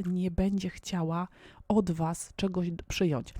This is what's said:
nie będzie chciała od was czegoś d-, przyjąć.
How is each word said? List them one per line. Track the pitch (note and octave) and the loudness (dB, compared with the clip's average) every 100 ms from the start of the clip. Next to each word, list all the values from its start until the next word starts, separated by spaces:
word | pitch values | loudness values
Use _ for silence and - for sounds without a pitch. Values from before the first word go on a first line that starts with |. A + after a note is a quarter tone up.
| F3+ | -2
nie | F3+ F#3 | 0 0
będzie | E3+ F#3+ G3 F#3 | 2 2 2 -2
chciała | - - F3+ D#3+ E3 F3+ - - - - | -8 -6 -2 0 -2 -4 -10 -20 -6 2
od | G#3 F3+ | 2 4
was | D#3+ D#3+ F3 - - | 2 0 -2 -8 -2
czegoś | G3 F3+ F3 | -2 0 -2
d-, | E3+ - | -4 -4
przyjąć. | - F3+ C3+ - | 2 2 2 -2